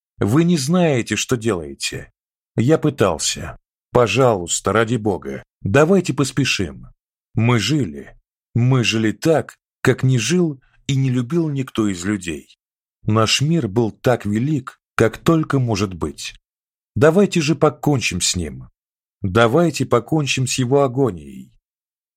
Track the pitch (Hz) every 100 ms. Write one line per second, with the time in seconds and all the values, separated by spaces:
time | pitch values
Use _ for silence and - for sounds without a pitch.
0 | _ _ 104 143 170 170 131 180 165 127
1 | - 104 - 123 113 90 73 67 - -
2 | - _ _ _ _ - 120 160 151 135
3 | 98 80 - 71 82 - _ _ _ 123
4 | 113 107 127 101 85 - 98 104 113 120
5 | 107 85 69 67 - _ 101 117 156 190
6 | 175 135 135 - 127 - 82 64 - _
7 | _ _ _ - 117 120 101 151 95 73
8 | - - _ _ _ 117 123 131 101 113
9 | 107 104 160 147 - - _ _ - 117
10 | 131 127 113 180 165 135 _ _ - 135
11 | 135 123 120 170 160 139 131 - 104 90
12 | 92 104 87 71 - _ _ _ _ _
13 | 110 107 110 - 143 165 113 104 110 -
14 | 131 117 101 107 139 147 - - _ -
15 | 113 - - 165 151 135 120 98 101 87
16 | 78 - - - _ _ _ _ _ -
17 | 151 180 190 175 143 151 151 147 147 135
18 | - 90 - 90 73 65 64 _ _ _
19 | _ _ 98 101 117 147 170 135 123 120
20 | - 160 135 - 127 - 120 143 135 123
21 | 131 85 71 65 65 _ _ _ _ _
22 | _